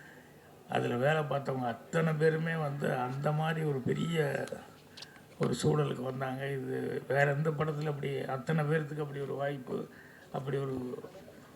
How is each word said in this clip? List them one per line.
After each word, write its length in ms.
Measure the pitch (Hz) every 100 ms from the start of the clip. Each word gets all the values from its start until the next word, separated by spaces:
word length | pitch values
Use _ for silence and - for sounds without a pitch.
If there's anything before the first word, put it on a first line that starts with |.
| - - - - - - -
அதுல 280 | - 127 120
வேலை 260 | 139 156
பார்த்தவங்க 440 | 147 143 135 131 123
அத்தனை 460 | 113 - 165 160
பேருமே 440 | 151 160 160 165 165
வந்து 380 | 147 143 147
அந்த 380 | 131 123 135 147
மாதிரி 340 | 151 156 160 156
ஒரு 140 | 139
பெரிய 640 | 240 147 160 165 143 - - - - - - - - - - -
ஒரு 180 | - -
சூழலுக்கு 400 | 156 151 139 127
வந்தாங்க. 480 | 127 127 135 131 139
இது 520 | 139 131 131 127 - -
வேற 260 | 135 143
எந்த 160 | 143 160
படத்துல 360 | 147 156 147 151
அப்படி 340 | 143 139 135
அத்தனை 440 | 131 135 123 160
பேர்த்துக்கு 360 | 147 160 143 151
அப்படி 200 | 147 139
ஒரு 140 | 135
வாய்ப்பு, 540 | 131 143 139 123 - - - - - -
அப்படி 240 | 143 135 139
ஒரு 420 | 135 131 123 120 - - - - -